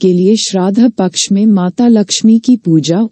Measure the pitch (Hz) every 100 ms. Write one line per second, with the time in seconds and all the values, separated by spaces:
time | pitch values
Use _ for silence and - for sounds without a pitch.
0 | 190 180 185 220 - 190 185 202 240 -
1 | 185 - - 196 220 196 180 - 240 220
2 | 202 - 220 226 254 240 175 160 143 175
3 | 220